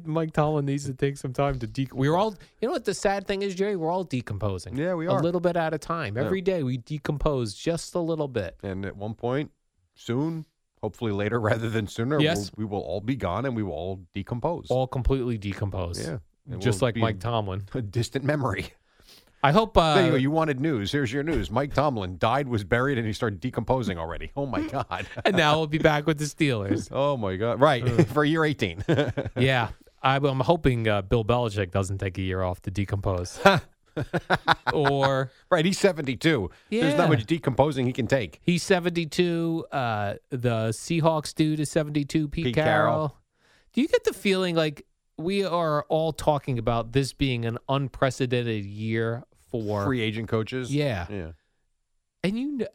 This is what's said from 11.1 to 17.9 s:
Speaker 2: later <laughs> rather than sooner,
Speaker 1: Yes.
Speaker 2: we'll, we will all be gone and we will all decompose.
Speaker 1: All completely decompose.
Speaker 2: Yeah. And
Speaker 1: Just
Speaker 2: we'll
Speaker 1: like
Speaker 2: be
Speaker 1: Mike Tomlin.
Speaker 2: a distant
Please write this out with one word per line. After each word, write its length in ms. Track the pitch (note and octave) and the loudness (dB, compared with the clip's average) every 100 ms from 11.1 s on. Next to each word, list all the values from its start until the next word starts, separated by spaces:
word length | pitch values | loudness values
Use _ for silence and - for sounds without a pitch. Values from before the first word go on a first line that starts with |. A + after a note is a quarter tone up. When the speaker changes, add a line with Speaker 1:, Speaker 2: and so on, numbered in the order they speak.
Speaker 2:
later 280 | G2 G#2 A#2 | 0 0 0
<laughs> 20 | |
rather 280 | G#2+ A2+ A2+ | 2 0 0
than 160 | A2+ G2+ | -2 -4
sooner, 320 | - A#2+ D3+ | -4 -2 2
Speaker 1:
Yes. 300 | D3+ F3+ G3 - | 2 0 -6 -8
Speaker 2:
we'll, 120 | G#2+ | -6
we 40 | |
will 100 | G2 | -4
all 180 | C#2 F#2+ | -4 -4
be 140 | G#2+ C3+ | -4 -2
gone 300 | F#2 F#2 C3+ | -2 -2 -2
and 80 | A#2 | -2
we 80 | |
will 100 | G2 | -4
all 320 | D2+ F#2 F#2+ F#2 | -4 -6 -8 -10
decompose. 540 | G2 F#2+ A#2+ D3 F3 - | -10 -6 -4 -4 -4 -2
Speaker 1:
All 160 | B2+ C3 | 0 0
completely 520 | C3 A#2+ C3+ B2 A2+ | 0 0 2 0 -2
decompose. 600 | G2+ F#2 G2+ F#2+ F2 F#2 | -4 -4 -4 -4 -4 -4
Speaker 2:
Yeah. 180 | G#2 A2 - _ - | -6 -8 -12 _ -12
And 100 | A2+ | -2
Speaker 1:
Just 200 | B2 G2 | 0 2
Speaker 2:
we'll 60 | B2 | 0
Speaker 1:
like 60 | A2+ | 2
Speaker 2:
be 60 | |
Speaker 1:
Mike 180 | A2+ G2 | 0 0
Tomlin. 440 | A2+ A#2 G2+ F#2+ G2 | -2 -2 -2 -6 -6
Speaker 2:
a 80 | C3+ | -6
distant 440 | G2 | -4